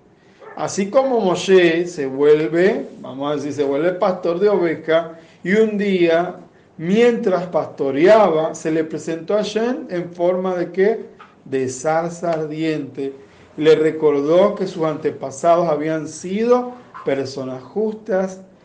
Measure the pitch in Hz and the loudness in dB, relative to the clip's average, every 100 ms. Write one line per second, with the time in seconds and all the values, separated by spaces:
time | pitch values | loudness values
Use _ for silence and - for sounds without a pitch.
0 | _ _ _ _ - - 151 - 196 269 | _ _ _ _ -18 -10 -8 -4 0 0
1 | 262 233 190 165 - 190 170 165 175 - | 2 0 0 0 4 4 6 2 -4 -6
2 | 135 135 147 151 156 170 190 254 262 - | -6 2 4 4 2 2 2 0 -6 -14
3 | 127 127 143 151 143 135 143 139 170 180 | -14 -8 -6 -4 -4 -4 -2 0 0 0
4 | 208 185 170 170 208 196 170 151 - 160 | -2 0 -2 0 2 2 0 -2 0 0
5 | 170 - - _ 175 214 220 208 202 185 | 0 -10 -20 _ 0 2 2 2 0 2
6 | 170 165 180 - - _ _ - 160 208 | 4 2 0 -6 -18 _ _ -8 0 4
7 | 240 226 - 175 170 156 139 - 139 135 | 4 4 0 -2 0 -4 -4 -4 -2 4
8 | 180 220 196 156 160 160 165 160 156 160 | 6 6 6 2 -2 -4 -4 -2 -2 -6
9 | - 165 160 208 202 214 240 269 - 180 | -8 -8 -2 -2 -2 -2 -2 -4 -6 -8
10 | 170 175 175 185 185 180 170 190 202 226 | -8 -2 0 0 -2 -4 -4 0 2 0
11 | - - - _ 127 131 127 - 156 160 | -6 -18 -20 _ -6 -4 -4 -4 -2 0
12 | 170 170 175 160 151 156 160 151 131 147 | -2 -6 -4 -4 -4 -4 -4 -4 -6 -8
13 | 135 135 - - - - 156 156 156 156 | -8 -10 -20 -20 -16 2 6 6 4 2
14 | 156 143 143 175 202 196 185 170 160 147 | 2 2 2 4 4 2 -6 -2 -4 -2
15 | 147 - 135 - 170 170 170 147 151 160 | -6 -6 -10 -2 2 4 2 0 -2 -4
16 | 151 - 180 196 233 247 247 - - - | -6 -12 -6 -2 2 2 0 -12 -20 -10
17 | - 135 127 139 131 127 - 202 220 214 | -4 -4 -4 -8 -10 -10 -10 -6 -6 -6
18 | - 190 190 - - _ | -4 -2 -2 -8 -20 _